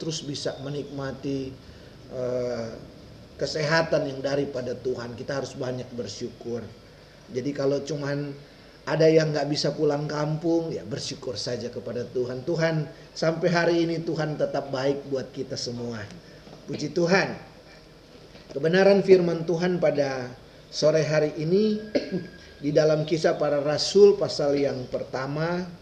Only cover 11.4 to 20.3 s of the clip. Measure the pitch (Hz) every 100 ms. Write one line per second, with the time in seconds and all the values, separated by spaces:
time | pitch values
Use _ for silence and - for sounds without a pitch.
11.4 | 123 117 117 123 113 117 110 127 123 127
12.4 | 127 160 165 156 143 - - - 160 165
13.4 | 170 170 170 170 165 165 165 156 151 143
14.4 | 143 143 139 135 139 139 139 131 - 139
15.4 | - 123 127 120 120 110 107 - - -
16.4 | - - - - 147 - 170 190 139 -
17.4 | - - - - - - - - - -
18.4 | - - 160 185 196 202 190 185 170 165
19.4 | 160 165 180 175 156 143 139 131 123